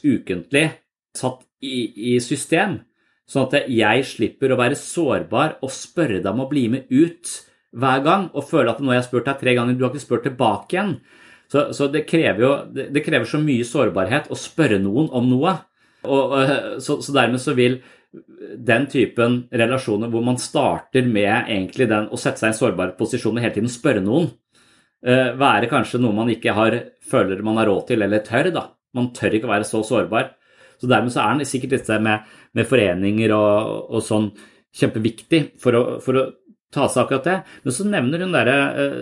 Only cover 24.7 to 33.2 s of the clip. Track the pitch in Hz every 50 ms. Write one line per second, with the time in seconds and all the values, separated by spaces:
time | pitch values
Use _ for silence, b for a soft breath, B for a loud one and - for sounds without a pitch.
24.7 | b b b b b b - 123 127 131 131 123 120 131 139 135 110 104 113 117
25.7 | 151 135 110 - - 123 127 117 101 107 117 120 110 - - 123 104 104 113 110
26.7 | 113 117 - - - _ - - - 123 101 92 95 95 107 110 110 113 113 107
27.7 | 98 90 - - 123 110 101 98 107 107 - - 107 127 151 185 170 135 - -
28.7 | _ _ _ _ - 123 123 123 123 - - 98 87 110 117 120 104 104 107 -
29.7 | - 110 107 - 131 110 92 85 104 117 131 - - b b b b b b b
30.7 | b b - 123 123 107 110 123 - 151 117 107 117 151 143 - - 123 131 127
31.7 | 135 123 - - 110 107 107 110 107 107 B B B B B B B 110 113 -
32.7 | 135 123 104 95 87 90 98 101 104 110